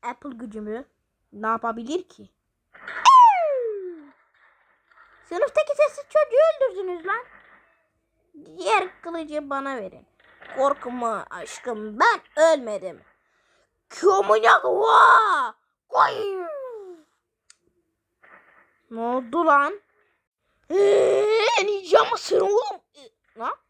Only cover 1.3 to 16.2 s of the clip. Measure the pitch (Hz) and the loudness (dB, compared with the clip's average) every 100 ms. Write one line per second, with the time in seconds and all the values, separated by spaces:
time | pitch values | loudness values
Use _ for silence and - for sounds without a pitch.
1.3 | 202 220 226 233 226 233 330 370 _ 202 | -10 -6 -4 -4 -8 -6 -8 -8 _ -20
2.3 | _ _ _ _ - - - 988 1047 960 | _ _ _ _ -20 -16 0 4 8 6
3.3 | 784 640 554 466 415 370 339 285 _ _ | 4 0 -2 -4 -8 -10 -14 -20 _ _
4.3 | _ _ _ _ _ _ _ _ _ _ | _ _ _ _ _ _ _ _ _ _
5.3 | 349 539 - 587 571 587 587 554 622 605 | -2 0 0 -2 0 0 0 -2 0 2
6.3 | 494 640 622 523 370 370 349 339 427 508 | 4 4 2 -2 -4 -8 -8 -6 -6 -8
7.3 | - _ _ _ _ _ _ _ _ _ | -20 _ _ _ _ _ _ _ _ _
8.3 | 311 320 320 370 427 370 - 349 339 311 | -20 -20 -10 -2 0 -2 -10 -12 -10 -8
9.3 | 302 285 277 277 262 190 131 _ _ _ | -10 -8 -8 -8 -10 -12 -16 _ _ _
10.3 | _ - - 269 285 247 247 285 - - | _ -18 -2 0 0 -6 -6 -6 -6 -10
11.3 | 175 - - - 220 214 214 302 349 _ | -14 -14 -14 -10 -8 -10 0 2 2 _
12.3 | - 320 311 240 208 185 175 _ _ _ | 2 2 2 -2 -10 -10 -16 _ _ _
13.3 | _ _ _ _ _ _ - 359 392 403 | _ _ _ _ _ _ 0 2 2 4
14.3 | 523 453 - 539 392 440 453 466 480 427 | 2 4 4 2 0 4 6 8 6 4
15.3 | 330 247 - _ _ _ 508 - 440 | 0 -4 -8 _ _ _ 0 0 0